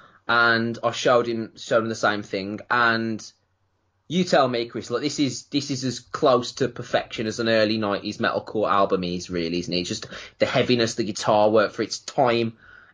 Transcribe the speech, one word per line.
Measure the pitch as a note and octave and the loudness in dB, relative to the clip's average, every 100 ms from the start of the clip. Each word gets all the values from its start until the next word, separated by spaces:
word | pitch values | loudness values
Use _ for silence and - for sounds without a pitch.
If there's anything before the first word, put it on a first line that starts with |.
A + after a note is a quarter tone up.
| - _ - | -20 _ 0
And | A#2 A#2+ A2+ A#2 A2+ | 4 4 4 0 -2
I | A#2 | -4
showed | A#2 C#3 B2 A#2+ | 0 2 4 2
him, | A2+ A2 - | -4 -8 -10
showed | - A#2+ | -2 0
him | A2+ | 0
the | A2 | -2
same | A2 G#2 | -2 -2
thing. | G2+ G2 G2 G#2 - | -4 -6 -6 -8 -4
And | B2 A#2+ A2+ A2+ G#2+ - - _ _ _ _ _ _ - | 0 2 0 -2 -6 -10 -20 _ _ _ _ _ _ -4
you | E3 | -2
tell | F3+ E3 C3 | 2 4 2
me, | A#2+ A#2 | 0 -4
Chris, | A2+ G2+ | -8 -6
like, | A#2+ | -4
this | D3 D3 | -2 -2
is, | C#3 A#2+ - | -2 -4 -6
this | D3 C#3+ | -6 -4
is | B2+ | -4
as | C3 - | -4 -6
close | - - D3 B2 B2 | -10 0 4 4 2
to | - B2 | -4 -4
perfection | - A2 G#2+ - - A2 | -4 -4 -2 -2 -6 -6
as | A2+ | -2
an | A2+ | 2
early | A2+ G#2+ A2 | 2 2 0
nineties | G#2 G2 G#2 G#2+ | 0 -2 -4 -2
metalcore | G#2 G#2 - A2 E2 | -2 -2 -4 -2 2
album | G2+ G2 F#2+ | 2 2 2
is, | F2 F2+ - | -2 -4 -4
really, | F2+ E2 F2 | -4 -2 -2
isn't | E2+ | -2
it? | F2 | -4
It's | F2 | -4
just | G#2+ - - - - | -6 -10 -16 -14 -4
the | - | 0
heaviness, | C3+ B2 B2 A2+ - | 2 2 2 2 -2
the | |
guitar | G2+ G#2 - G#2+ G#2+ | -4 -4 2 4 6
work | A2 G2 | 6 2
for | - | 0
its | G#2 - | -6 -6
time. | - - B2+ A#2 A2+ - - - - | -6 0 2 2 0 -6 -18 -20 -12